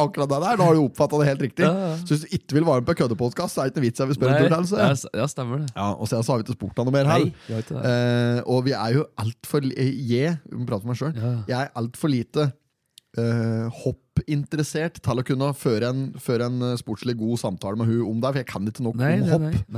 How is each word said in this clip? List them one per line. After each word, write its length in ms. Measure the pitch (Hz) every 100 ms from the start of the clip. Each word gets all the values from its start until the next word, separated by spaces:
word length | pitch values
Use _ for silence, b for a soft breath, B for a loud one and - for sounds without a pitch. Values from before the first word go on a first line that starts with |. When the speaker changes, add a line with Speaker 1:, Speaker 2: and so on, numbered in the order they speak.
Speaker 1:
akkurat 260 | 147 151 143
det 100 | 143
der. 160 | 185 233
Da 40 | 175
har 80 | 160
du 40 |
oppfattet 400 | 131 - 147 151
det 60 | 143
helt 100 | 139 131
riktig. 160 | -
Speaker 2:
Ja, 60 | 147
ja. 220 | 190 185 160
Speaker 1:
Så 80 | 175
hvis 140 | 151 170
du 80 | 190
ikke 220 | - 143
vil 80 | 165
være 140 | 127
med 60 | 120
på 40 | 170
køddepodcast, 560 | 131 110 123 - 175 -
så 60 |
er 80 | 135
det 20 |
ikke 80 | 156
noe 60 | 120
vits 100 | -
i 80 |
at 60 | 135
vi 60 | 143
spør 100 | 131
en 60 | 147
Speaker 2:
Nei, 60 |
Speaker 1:
tur 100 | - 165
til, 80 | 180
så. 80 | 214
Speaker 2:
ja, 60 | 202
s-, 140 | 113 - 104
ja, 60 | 139
stemmer 300 | - 120 135
det. 80 | 143
Speaker 1:
Ja, 140 | 95 101 98
og 140 | 110
så, 100 | 117
så 140 | 117
har 80 | 123
vi 20 |
ikke 120 | 107 113
spurt 240 | 95 -
han 80 | 123
noe 20 | 139
mer 100 | 139
her. 160 | 170
Speaker 2:
Nei, 80 | 165 - B
vi 60 | 113
har 80 |
ikke 140 | 113 127
det. 160 | 123
Speaker 1:
Eh, 480 | 123 120 120 120 120 -
og 80 | 127 127
vi 60 | 113
er 220 | 110 131
jo 80 | 156 -
alt 240 | 107 - -
for 160 | 151
li-, 80 | 131 127
eh, 80 | 135 135 123
jeg, 220 | 120 156 165 -
vi 80 | 117
må 80 | 120
prate 160 | 107
om 80 | 113
meg 80 | 120
selv. 160 | 139 127
Speaker 2:
Ja, 140 | 120
ja. 80 | 120 104
Speaker 1:
Jeg 100 | 127
er 80 | 143 -
alt 160 | 120 -
for 160 | 160
lite, 380 | 127 113 147 147 - _ _ _ - _ -
eh, 560 | 117 117 113 113 113 - 131 123 _ -
hoppinteressert 840 | - 147 143 156 147 156 165 -
til 200 | - 123
å 40 | 127
kunne 260 | 131 139 139
føre 340 | 139 107 120
en, 100 | 131 135 139
føre 280 | - 117 120
en, 100 | 127 123
eh, 40 | 120
sportslig 360 | - 107 123 120
god 200 | 110 117
samtale 400 | 117 90 98 107
med 80 | 113
hun 140 | 117 110
om 100 | 113
det, 120 | 127
for 80 | 135
jeg 80 | 120
kan 160 | 90 104
ikke 160 | 110 120
nok 120 | 113
Speaker 2:
Nei, 140 | 135 -
Speaker 1:
om 80 |
Speaker 2:
nei, 80 | 175
Speaker 1:
hopp. 160 | 165 156
Speaker 2:
nei, 160 | 160 -